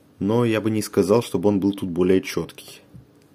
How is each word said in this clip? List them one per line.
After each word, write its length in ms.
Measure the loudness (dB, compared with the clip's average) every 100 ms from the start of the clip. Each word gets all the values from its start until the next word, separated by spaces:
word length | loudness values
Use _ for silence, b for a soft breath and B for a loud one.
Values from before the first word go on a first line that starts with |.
| _ _
но 260 | -2 0 0
я 160 | 0
бы 100 | 0
не 100 | -2
сказал, 400 | -2 0 2 2
чтобы 280 | 0 -2 0
он 100 | 2
был 140 | 0
тут 160 | -2 -4
более 320 | 0 2 2
четкий. 600 | 0 -6 -8 -12 -20 -20 _ -20 -20 _ _